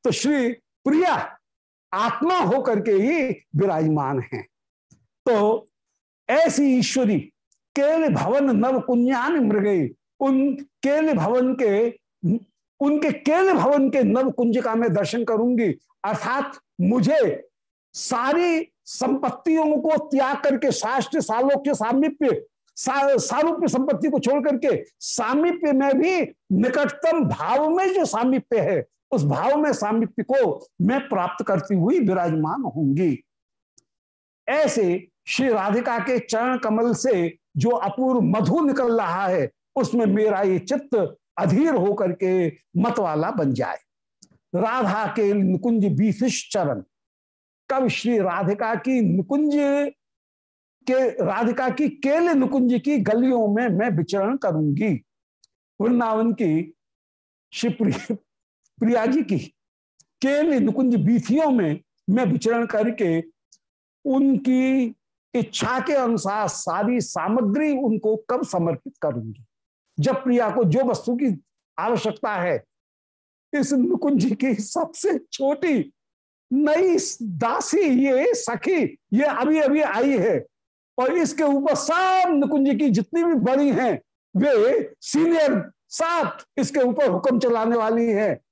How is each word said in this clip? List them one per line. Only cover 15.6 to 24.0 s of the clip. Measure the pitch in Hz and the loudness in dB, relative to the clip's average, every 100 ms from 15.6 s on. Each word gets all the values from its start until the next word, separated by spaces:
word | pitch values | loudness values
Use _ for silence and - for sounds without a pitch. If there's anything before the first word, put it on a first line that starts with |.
| 214 - _ _ | 0 -2 _ _
अर्थात | 202 214 202 262 277 - _ - | -6 -6 -4 -4 -6 -12 _ -4
मुझे | 180 240 185 311 214 131 - _ _ _ _ | 0 2 2 2 2 -2 -10 _ _ _ _
सारी | - - 247 254 320 349 330 339 _ - | -12 -4 -2 0 0 2 0 -4 _ -18
संपत्तियों | - 254 269 262 - - 320 302 302 | -6 -4 -2 -2 -4 0 2 2 0
को | 311 302 302 | 0 -2 0
त्याग | 269 262 277 | -2 0 0
करके, | 294 269 277 | 0 0 0
शास्त्र | - 214 262 - 320 | -2 -2 -2 -2 -4
सालोक्य | - 220 269 277 285 | -2 0 0 0 0
सामीप्य, | 277 220 269 294 - 277 151 - _ _ - | -2 0 2 0 0 0 0 -4 _ _ -8
सा-, | - 277 277 262 | -2 0 2 2
सारूप्य | - 254 320 339 320 | 0 0 0 0 0
संपत्ति | 254 277 214 | 0 0 0